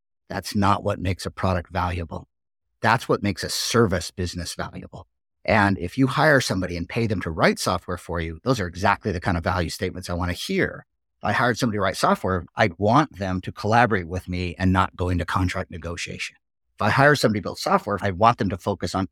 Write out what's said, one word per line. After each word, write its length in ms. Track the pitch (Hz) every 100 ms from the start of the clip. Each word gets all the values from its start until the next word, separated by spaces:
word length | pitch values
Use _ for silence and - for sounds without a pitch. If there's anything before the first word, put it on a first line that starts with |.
| _ _ _
That's 260 | 95 -
not 300 | 104 101 95
what 160 | 98 101
makes 240 | 95 92
a 60 | -
product 420 | - 95 90 -
valuable. 560 | 90 90 85 80 - - _ _ _ _ _
That's 260 | 113 120 -
what 140 | 127
makes 200 | 101 92
a 60 | -
service 640 | - - 123 113 87 -
business 440 | - 90 90 80
valuable. 540 | - 78 90 - - - _ _ _
And 340 | - 107 101 98
if 180 | 87 -
you 100 | 131
hire 340 | 131 156 139
somebody 360 | - 98 85 85
and 120 | 85
pay 180 | 120 113
them 160 | 98
to 80 | 87
write 280 | 80 160 202
software 380 | - 90 - 90
for 240 | - 85
you, 180 | 82 80
those 160 | 120 127
are 60 | 87
exactly 460 | 87 104 101 110
the 80 | 87
kind 160 | - 87
of 60 |
value 280 | 90 90 80
statements 400 | - 92 90 92
I 40 |
wanna 200 | 87 90
hear. 500 | 87 - 190 139 - - _ _ _
If 60 |
I 80 | -
hired 240 | - 120 110
somebody 220 | 120 104
to 20 |
write 160 | 95 -
software, 480 | 165 202 98 92 85
I'd 240 | - 110 -
want 380 | 104 131 156 92
them 220 | 95 92
to 100 | 98
collaborate 560 | - 104 117 120 104 82
with 220 | 90 -
me 260 | 90 90 -
and 180 | 95
not 200 | 92 95
go 140 | - 90
into 160 | 87
contract 460 | - 98 90 92 92
negotiation. 680 | 90 85 87 - 90 - - _ _ _
If 80 | _
I 80 | 104
hire 260 | 104 143 143
somebody 240 | 123 104
to 40 |
build 140 | - -
software, 400 | - 190 - 101
I 80 | 104
want 260 | 90 113 123
them 140 | 107
to 80 | 101
focus 360 | - 101 92
on 140 | 95 95